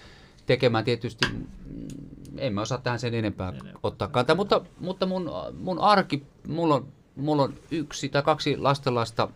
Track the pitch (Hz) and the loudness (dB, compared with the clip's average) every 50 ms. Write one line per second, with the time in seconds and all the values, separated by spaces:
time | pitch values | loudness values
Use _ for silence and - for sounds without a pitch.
0 | - - - - - - - - - - 127 123 135 120 113 110 110 131 120 117 | -20 -20 -20 -20 -20 -20 -20 -12 2 2 4 4 6 4 4 4 2 2 0 0
1 | - 117 - - - - 113 117 - - - - - - - 58 57 - - - | -2 -6 -4 -2 -4 -2 -2 -6 -8 -10 -12 -16 -14 -14 -12 -12 -12 -12 -12 -12
2 | - - - - - - - - - 127 98 98 110 113 127 123 - 120 120 117 | -14 -16 -16 -18 -16 -14 -8 -6 -4 -2 -2 -2 -2 -2 -4 -4 -2 -4 -4 -2
3 | 123 120 117 113 107 104 - - 95 92 71 65 - 98 95 - - 104 - - | -2 -2 -2 0 -2 -2 -2 -2 -6 -6 -6 -8 -12 -16 -14 -4 -4 -4 -2 -2
4 | 104 98 - 120 123 160 160 175 202 196 - 190 - - - - 147 180 185 190 | -4 0 0 0 4 4 4 2 4 2 2 0 0 -4 -12 -10 -8 -8 -4 -2
5 | 190 185 185 185 175 147 73 90 71 60 64 78 98 180 180 - 160 208 208 196 | -2 -2 -2 -2 -4 -4 -6 -6 -8 -8 -10 -8 -6 -4 -2 2 6 6 6 6
6 | - - 147 143 139 - - - - - 143 165 170 160 147 127 135 - - - | 6 4 -2 -4 -6 -10 -18 -16 -10 -6 -2 0 2 4 4 2 2 -4 -12 -20
7 | _ _ _ 135 139 151 151 147 139 113 - - - - - 170 147 - - - | _ _ _ -4 0 0 2 2 2 2 0 -8 -10 -6 -4 -4 -4 -4 -6 -8
8 | - 139 - 143 143 160 156 147 - 151 135 - 87 131 143 - - 135 120 120 | -6 0 0 2 2 2 2 2 2 0 0 2 2 2 2 2 2 0 0 2
9 | 113 - - - 110 - - | 0 0 0 0 0 0 -2